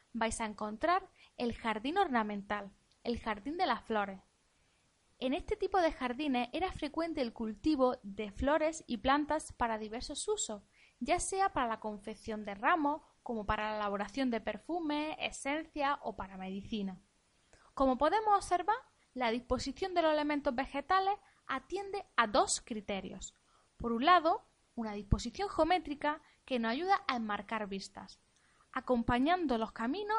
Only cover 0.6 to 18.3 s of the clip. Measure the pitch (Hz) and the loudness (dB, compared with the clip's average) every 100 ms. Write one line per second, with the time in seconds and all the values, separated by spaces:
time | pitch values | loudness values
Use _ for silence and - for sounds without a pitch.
0.6 | 214 214 311 370 370 _ - - 240 220 | -6 0 2 2 0 _ -16 -4 -4 -2
1.6 | 233 214 254 370 359 240 208 208 202 208 | -2 -2 0 2 4 2 0 -4 -4 -6
2.6 | 202 - _ _ - 226 226 202 269 349 | -6 -16 _ _ -6 -4 -4 -4 -4 0
3.6 | 339 226 - 220 196 190 - _ _ _ | 0 0 0 -2 -2 -6 -18 _ _ _
4.6 | _ _ _ _ _ _ 254 320 - 427 | _ _ _ _ _ _ -2 -2 -2 -2
5.6 | 370 392 320 - 254 247 302 247 247 311 | 2 4 2 2 -4 -2 0 0 0 -2
6.6 | 370 - 294 311 330 311 240 - 220 214 | -4 -4 -4 -2 -2 -2 -4 -4 -6 -2
7.6 | 311 294 254 240 202 196 208 - 262 320 | 0 4 4 2 -6 -8 -8 -2 2 2
8.6 | 311 320 - 233 254 285 294 311 - - | 2 -2 -6 -2 2 2 2 -2 -4 -4
9.6 | 233 214 214 226 - 294 - 415 - 208 | -2 -2 -6 -8 -8 -6 -2 -2 -2 -8
10.6 | - _ - _ 254 349 - 381 392 320 | -14 _ -20 _ 0 0 0 0 2 2
11.6 | 240 220 214 208 220 214 - 214 208 196 | 0 -2 -6 -8 -10 -10 -8 -8 -6 -2
12.6 | 214 320 285 311 - _ - 226 208 214 | 2 4 2 0 -6 _ -6 -4 -2 -2
13.6 | 214 214 208 202 202 - 262 226 214 214 | -2 -2 -2 -2 -4 -2 0 0 -4 -8
14.6 | - 349 311 294 311 - 220 - 277 302 | -6 -4 -2 -2 -4 -4 -6 -6 -4 -4
15.6 | 311 302 277 285 233 202 190 190 190 196 | -4 -2 -2 -2 -4 -8 -12 -10 -8 -8
16.6 | 202 220 196 180 _ _ _ _ _ _ | -6 -4 -4 -8 _ _ _ _ _ _
17.6 | - - 269 247 302 415 427 | -10 2 2 4 2 4 4